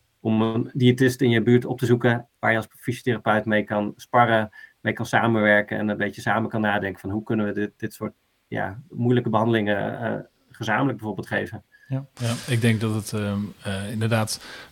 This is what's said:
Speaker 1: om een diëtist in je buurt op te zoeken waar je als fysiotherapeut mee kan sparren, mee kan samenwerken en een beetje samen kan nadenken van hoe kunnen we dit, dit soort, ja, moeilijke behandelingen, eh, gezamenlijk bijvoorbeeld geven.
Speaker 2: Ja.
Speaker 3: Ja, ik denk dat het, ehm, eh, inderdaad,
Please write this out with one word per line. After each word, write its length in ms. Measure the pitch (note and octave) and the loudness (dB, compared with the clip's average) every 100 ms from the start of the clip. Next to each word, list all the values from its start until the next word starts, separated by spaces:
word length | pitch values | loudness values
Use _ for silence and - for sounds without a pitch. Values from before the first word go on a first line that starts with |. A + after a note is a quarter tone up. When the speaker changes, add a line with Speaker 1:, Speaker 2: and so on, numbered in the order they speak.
| _ _ | _ _
Speaker 1:
om 220 | A2 A2 | 0 2
een 280 | A2+ A2+ B2 | 2 0 -4
diëtist 480 | C3+ B2 B2 C3 B2+ | 2 4 4 2 2
in 80 | B2+ | 2
je 140 | A#2 | 4
buurt 220 | G#2+ B2 B2+ | 4 4 2
op 140 | B2 | -4
te 60 | A2+ | 2
zoeken 420 | B2 A#2+ A#2+ - - | 2 4 0 -4 -4
waar 120 | A2+ | 0
je 60 | A2+ | 0
als 100 | G#2+ - | -2 -10
fysiotherapeut 680 | - A#2+ B2+ G#2+ A2+ G#2+ A2 | -8 -4 -4 -2 2 0 2
mee 180 | G#2+ | 0
kan 300 | G#2 G#2 G#2 - | 0 -2 -2 -8
sparren, 540 | - B2 A#2 A2+ G#2+ - - _ | 0 4 4 4 0 -8 -20 _
mee 120 | A#2 | -6
kan 120 | A2+ A#2+ | -4 0
samenwerken 720 | A2+ A2+ A2+ G#2+ G#2 G#2 G#2+ | 2 2 4 6 4 2 -4
en 120 | G#2+ | -2
een 80 | G#2 | -2
beetje 240 | G2+ G#2+ | -4 -4
samen 280 | - G#2+ A2 | -2 -2 -2
kan 120 | A2+ | -2
nadenken 380 | G#2+ G2+ G2 F#2+ | 0 0 -2 -6
van 100 | G2 | -6
hoe 140 | G#2+ | -6
kunnen 220 | G#2+ A2 G#2 | -2 -2 -2
we 60 | |
dit, 200 | G2+ G#2 - | -4 -6 -8
dit 160 | G#2+ | -12
soort, 200 | - G#2+ _ _ _ - | -8 -12 _ _ _ -12
ja, 340 | A2 F#2+ A2 - | -8 -8 -10 -12
moeilijke 400 | - A#2+ B2 A#2+ | -4 2 2 2
behandelingen, 720 | G#2+ A2+ A2+ G#2 G2+ G#2 G#2+ | 2 2 2 2 -2 -2 -6
eh, 200 | A2 G#2+ - _ _ | -6 -6 -10 _ _
gezamenlijk 480 | - A2 A2 C#3 G#2+ | -8 -2 0 0 -2
bijvoorbeeld 300 | G#2+ F#2 - | -6 -8 -6
geven. 360 | G2+ G#2 A2 _ _ - | -6 -6 -12 _ _ -8
Speaker 2:
Ja. 180 | C3+ C#3 | -8 -8
Speaker 3:
Ja, 200 | - A#2 A#2+ - | -6 -4 -4 -2
ik 140 | A#2 | 2
denk 200 | A2+ A2 | 2 2
dat 120 | A2 | 0
het, 200 | A2 G2+ | -2 -4
ehm, 260 | A2 G2+ G2+ G2+ - | -4 -4 -4 -6 -8
eh, 280 | G#2 F#2+ G2+ | -8 -8 -6
inderdaad, 540 | A2 A2 A2+ G#2+ - - - - | -4 0 0 0 -6 -12 -18 -12